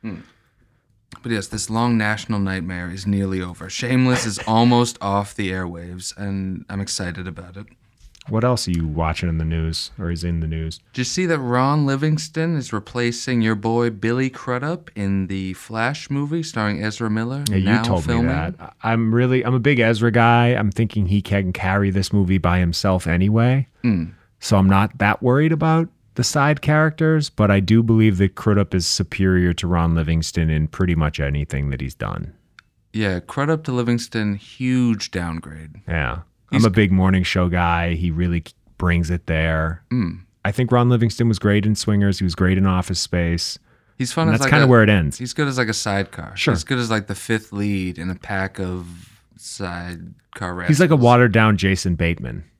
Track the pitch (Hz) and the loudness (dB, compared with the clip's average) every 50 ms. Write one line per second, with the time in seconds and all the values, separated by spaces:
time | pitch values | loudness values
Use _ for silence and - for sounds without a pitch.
0 | - 113 95 - - - _ _ _ _ _ _ _ _ _ _ _ _ _ _ | -10 -10 -12 -12 -14 -20 _ _ _ _ _ _ _ _ _ _ _ _ _ _
1 | _ _ - - _ 120 117 107 95 - - 110 - - 110 113 117 120 120 113 | _ _ -20 -14 _ -4 -4 -4 -4 -6 -8 -8 -8 -4 -2 0 0 2 2 2
2 | 107 104 107 104 - - 110 104 98 98 95 95 82 90 92 87 87 87 90 95 | 0 0 -2 -4 -4 -4 -4 -2 -2 -2 -4 -4 -6 -8 -8 -8 -10 -10 -10 -8
3 | 92 101 101 98 98 95 95 92 90 90 87 - - 95 - - - 120 127 127 | -2 -2 0 0 0 -2 -2 -4 -6 -8 -10 -14 -14 -12 -10 -8 -4 0 2 2
4 | 127 127 127 123 127 117 101 95 - - 113 113 117 120 123 120 123 120 - - | 2 2 2 0 -2 -4 -6 -6 -4 0 2 4 6 6 6 4 4 2 -2 -6
5 | - 101 98 101 101 101 - - 104 92 92 92 92 87 87 85 85 87 90 92 | -4 -2 0 0 -2 -4 -6 -6 -6 -4 -4 -4 -6 -8 -8 -10 -12 -14 -14 -12
6 | 92 - - - 101 101 98 98 95 95 95 - - _ 98 98 98 98 - - | -12 -14 -12 -10 -8 -6 -6 -4 -6 -6 -8 -10 -10 _ -8 -8 -6 -6 -6 -6
7 | 101 87 85 90 92 92 85 - 90 90 87 98 107 - _ _ _ _ _ _ | -6 -8 -8 -8 -10 -10 -10 -12 -16 -18 -16 -18 -18 -20 _ _ _ _ _ _
8 | - - _ - - - 104 110 113 123 127 113 - - 90 82 82 80 76 78 | -20 -20 _ -20 -10 -4 -2 0 2 2 2 0 0 -2 -2 -2 -2 -2 -2 -2
9 | 82 80 80 - - 87 82 80 80 80 80 82 80 80 80 - - - - - | 0 -2 -2 -2 -2 -2 -2 -2 -2 -2 -2 -2 -2 -2 -4 -6 -8 -10 -10 -8
10 | 95 85 85 80 80 87 85 82 80 78 80 80 80 80 82 - _ _ _ - | -6 -6 -6 -4 -4 -4 -4 -4 -4 -4 -4 -6 -6 -8 -10 -12 _ _ _ -8
11 | 127 - - - 185 175 165 151 131 123 120 123 127 135 143 151 147 135 139 135 | -6 -4 -2 -2 -2 0 0 -2 -2 0 0 2 2 2 2 2 2 0 0 0
12 | 143 156 156 156 - - - 160 160 170 170 151 127 - - 107 98 - - 123 | 0 0 0 -2 -4 -6 -6 -4 -2 -2 -2 -4 -4 -4 -6 -6 -6 -6 -6 -2
13 | 120 120 120 120 - - 127 120 113 110 110 104 98 110 113 120 120 120 110 101 | -2 -2 -2 -4 -6 -2 0 0 2 0 0 0 -2 -2 0 0 0 0 -2 -2
14 | 101 113 120 127 131 131 127 - - - 123 123 135 151 170 180 165 - _ 107 | -2 -2 0 0 -2 -4 -4 -8 -8 -6 -6 -4 -4 -6 -8 -8 -10 -14 _ -6
15 | 101 98 98 98 95 90 98 95 95 95 92 - - - 107 113 113 123 143 151 | -4 -2 0 -2 -2 -4 -4 -6 -6 -8 -8 -12 -14 -10 -6 -4 -2 -2 -4 -6
16 | - - 139 139 143 143 156 170 160 156 - 117 107 104 104 76 101 110 107 - | -8 -6 -4 -4 -4 -4 -4 -6 -6 -6 -4 -2 -2 -2 -2 -2 -4 -6 -4 -4
17 | 117 113 107 110 113 120 131 139 143 - 104 95 95 98 104 107 113 117 101 87 | -4 -2 -2 -2 -2 -4 -6 -6 -4 -2 0 0 2 2 2 0 2 0 0 0
18 | 78 78 82 80 80 82 80 80 80 85 90 - 82 - - _ - 113 113 113 | 0 0 0 0 0 0 0 -2 -4 -6 -8 -10 -16 -20 -20 _ -4 -2 0 0
19 | 117 113 110 117 123 127 127 131 - 117 123 127 113 139 147 123 117 110 117 104 | 0 2 2 2 2 2 2 0 0 0 0 0 2 2 4 4 4 2 2 2
20 | 113 120 104 120 117 117 120 120 120 120 123 110 107 104 101 - 117 107 - 110 | 2 2 4 4 6 6 6 6 4 4 2 2 0 -2 0 0 -2 -2 0 -2
21 | 101 90 98 101 95 - 104 101 98 90 90 - - 92 95 101 101 98 92 98 | 0 2 2 0 0 0 0 0 0 0 -4 -2 -2 0 2 2 2 2 2 0
22 | 95 - - 104 98 90 95 95 80 85 87 90 90 85 85 - - 104 92 90 | -2 0 2 2 2 4 2 2 2 2 2 4 2 2 0 0 0 0 0 0
23 | - 82 82 87 92 101 107 113 117 123 131 135 131 _ _ _ - 123 107 90 | 0 0 0 2 2 2 2 2 2 2 2 0 -2 _ _ _ -2 0 0 0
24 | 80 85 - _ _ _ _ _ - - 110 98 95 95 98 95 101 110 - - | -2 -6 -8 _ _ _ _ _ -4 0 2 4 6 6 6 4 2 0 -2 0
25 | 101 101 107 - - 123 123 139 151 160 165 151 160 160 160 160 165 170 _ _ | 0 0 0 2 2 2 2 4 2 2 0 0 2 2 2 2 0 -2 _ _
26 | _ _ _ - 120 - - 151 139 147 151 143 - - 151 151 156 160 151 - | _ _ _ -4 -4 -2 0 2 2 2 2 0 0 0 2 4 2 2 0 0
27 | 165 156 160 156 147 - _ - 107 101 101 98 95 87 110 113 117 113 113 110 | 0 2 2 2 0 -2 _ 2 4 4 4 4 4 4 4 4 4 4 4 6
28 | 110 110 101 90 98 95 - - - 110 104 101 98 - - 92 85 - - - | 6 4 4 4 2 0 0 -2 0 2 2 2 2 2 0 -2 -2 0 -2 -2
29 | 95 - - - 95 95 92 92 90 90 85 - - 85 90 87 85 85 82 82 | -4 -4 -2 0 2 4 4 4 4 2 0 0 -2 -2 0 2 2 2 2 2
30 | 78 76 82 82 80 - - 87 82 80 78 78 78 76 - - 95 90 87 80 | 2 2 0 0 -2 -2 -2 0 0 2 2 0 0 -2 -2 -2 0 0 2 2
31 | 78 73 78 - 73 69 73 73 73 - - 67 71 71 69 64 - 67 - _ | 0 0 -2 -2 -4 -2 -2 -4 -4 -4 -4 -4 -4 -4 -4 -6 -8 -10 -8 _
32 | - 50 50 50 50 - - _ _ _ _ - _ _ _ _ _ _ _ 110 | -8 -8 -8 -10 -12 -12 -16 _ _ _ _ -20 _ _ _ _ _ _ _ -2
33 | 110 101 92 87 - - - - 139 147 160 156 156 - 127 123 120 117 120 120 | -2 -2 -2 -2 -6 -8 -6 -4 -2 0 -2 -2 -2 -4 -2 -2 0 0 0 -2
34 | 120 - - 113 107 104 101 101 - - - - 127 127 127 127 123 120 113 104 | -2 -4 -4 -2 -2 -2 -4 -4 -8 -16 -12 -6 -2 0 2 2 2 2 0 -2
35 | - - - 92 87 85 82 82 - 69 76 78 80 78 76 - - - 85 82 | -4 -8 -6 -6 -6 -4 -6 -8 -10 -12 -16 -16 -16 -18 -20 -18 -8 -4 -2 -2
36 | 73 60 58 85 - _ _ _ _ _ - 139 110 113 90 110 107 98 92 92 | -2 -2 -4 -8 -12 _ _ _ _ _ 2 4 4 4 6 4 4 6 6 4
37 | 92 95 95 92 90 - - 95 90 90 85 90 87 85 85 85 85 87 87 82 | 4 4 4 2 2 0 0 0 0 2 2 0 2 2 2 0 0 -2 -2 -2
38 | 90 87 80 80 90 87 87 87 82 - _ _ _ _ _ _ 90 87 85 85 | -2 -2 -2 0 0 0 0 -2 -4 -6 _ _ _ _ _ _ 0 2 2 2
39 | 85 76 87 85 _ - 82 78 80 82 80 80 80 80 82 85 _ _ 123 123 | 2 0 -2 -4 _ -2 -2 0 0 0 0 0 -2 -2 -4 -8 _ _ -4 -2
40 | 107 85 80 90 - _ _ _ _ 98 101 - 127 117 131 120 120 123 123 117 | -2 -4 -6 -10 -16 _ _ _ _ -4 -2 0 0 2 4 4 4 4 4 4
41 | 113 117 - - 120 117 110 95 - 107 101 107 101 107 107 - - - 104 101 | 2 0 0 0 0 0 0 2 2 2 2 4 2 2 0 0 0 0 2 2
42 | 101 101 98 - 98 90 80 - 92 90 95 95 95 98 92 92 90 - 95 - | 2 2 2 0 -2 -4 0 0 2 2 4 4 2 2 2 0 0 -2 -4 -6
43 | - - - 87 87 85 85 85 - - - - _ _ _ _ _ _ _ _ | -4 -2 -2 -2 0 0 -2 -2 -4 -6 -10 -12 _ _ _ _ _ _ _ _
44 | 131 123 - - 165 160 - - 139 135 143 147 147 131 123 117 110 104 107 98 | -8 -6 -2 0 0 2 2 2 2 2 4 4 6 6 8 6 8 6 6 4
45 | 82 71 67 - 123 123 - - 151 139 131 127 123 107 110 - - 107 101 101 | 4 0 -2 -6 -10 -10 -4 -2 -2 -2 0 -2 -2 -2 -2 -4 -4 -2 -2 -2
46 | 98 - - - 85 - 95 92 - - 120 85 - - 135 123 120 113 113 107 | -4 -4 -8 -16 -14 -14 -8 -2 0 0 0 0 0 -2 -2 -2 0 0 0 -2
47 | 101 - 101 - - - 113 110 107 - - 101 101 104 101 98 92 90 87 - | -2 -4 -10 -10 -4 -2 -2 -2 -2 -6 -6 -4 -2 -2 -2 -2 -4 -4 -6 -6
48 | 82 92 90 92 - - 104 95 95 95 98 - 95 92 90 90 87 85 85 85 | -6 -6 -6 -8 -8 -8 -6 -4 -4 -6 -6 -6 -6 -6 -6 -8 -10 -12 -16 -20
49 | 87 - - _ _ _ _ _ - - - - 101 90 87 87 87 87 87 85 | -20 -20 -20 _ _ _ _ _ -18 -18 -12 -10 -10 -10 -10 -10 -10 -12 -12 -14
50 | 85 85 - _ _ _ - - 95 90 87 - 90 87 156 135 180 156 160 143 | -14 -18 -20 _ _ _ -14 -10 -8 -8 -6 -6 0 0 2 4 4 4 4 4
51 | 120 120 120 123 123 117 98 113 110 110 107 95 - 98 95 92 - 95 87 78 | 6 6 6 6 6 6 4 4 4 4 4 4 2 2 2 2 0 -2 0 0
52 | 87 82 85 - - 62 57 - 78 _ _ _ | 0 -2 -2 -2 -6 -10 -10 -10 -14 _ _ _